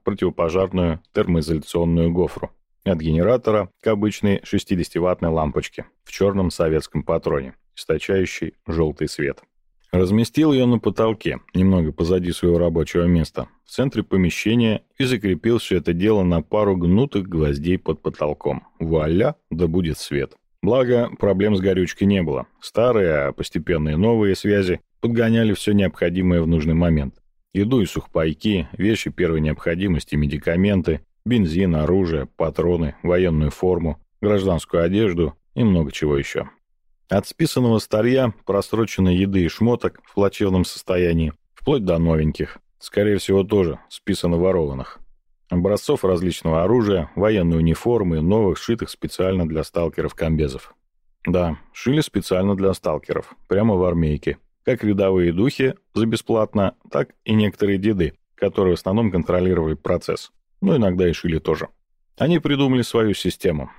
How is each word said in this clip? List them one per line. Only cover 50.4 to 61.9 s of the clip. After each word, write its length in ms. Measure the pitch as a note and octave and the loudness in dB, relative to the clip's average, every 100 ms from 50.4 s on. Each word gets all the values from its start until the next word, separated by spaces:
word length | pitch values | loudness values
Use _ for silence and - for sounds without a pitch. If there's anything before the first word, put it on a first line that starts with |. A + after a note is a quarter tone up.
| D2 C2 - _ _ _ _ _ - | -2 -4 -14 _ _ _ _ _ -4
Да, 320 | F2+ F2 D2+ - | 0 0 -4 -12
шили 300 | - - D3 | -8 -2 -2
специально 540 | D3 G2+ - F#2 G2 F#2+ | -2 -4 -2 0 0 0
для 180 | F#2+ | 0
сталкеров, 600 | F2+ - D2+ - D#2+ - - - | -2 -2 -4 -4 -8 -8 -16 -2
прямо 280 | F#2+ A2+ F#2+ | 0 2 2
в 80 | F2+ | 2
армейке. 520 | E2+ D#2+ D2 - D#2 _ _ - | 2 0 0 -4 -8 _ _ -4
Как 180 | B2 | -2
рядовые 480 | G#2+ G2+ F#2+ F#2+ F2 | 0 2 2 2 2
духи 440 | E2+ B2 - C3 - _ | 2 0 0 -2 -2 _
за 120 | - A2+ | -2 0
бесплатно, 720 | A2 - A2+ G#2+ G#2 G2 - _ | -2 -2 0 0 0 -2 -4 _
так 240 | - - _ | -4 -4 _
и 100 | - | -2
некоторые 440 | G#2+ G#2 - G2+ G2 | 2 2 0 0 0
деды, 380 | G#2 G2+ D#2+ - _ _ | 0 0 -2 -4 _ _
которые 400 | G2+ F#2 F#2+ E2+ | -2 0 2 0
в 40 | |
основном 320 | - G2+ A2+ | 0 0 0
контролировали 640 | F2+ E2 F2+ F#2 F2 D#2+ D#2 | 0 0 0 2 2 0 -4
процесс. 580 | - F2 - E2 - _ _ _ | -2 -2 -2 -8 -10 _ _ _
Но 160 | G3 D#3+ | 0 2
иногда 320 | G2+ F2+ F2+ | 2 2 2
и 60 | |
шили 260 | D#2+ F2 D#2+ | 0 -2 -2
тоже. 300 | - D#2 - _ _ | -2 -2 -4 _ _